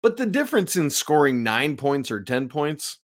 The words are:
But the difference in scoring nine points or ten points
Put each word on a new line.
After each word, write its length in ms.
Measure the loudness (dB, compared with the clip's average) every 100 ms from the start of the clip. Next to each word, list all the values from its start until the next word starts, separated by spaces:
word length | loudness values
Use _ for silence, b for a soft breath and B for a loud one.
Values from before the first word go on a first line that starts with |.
But 160 | 2 2
the 80 | -2
difference 480 | 0 0 0 0 0
in 160 | 0
scoring 500 | -2 2 4 4 2
nine 360 | 0 0 0 0
points 340 | -2 -2 -2
or 100 | -6
ten 260 | -2 -2 -2
points 520 | -2 -2 -4 -10 -12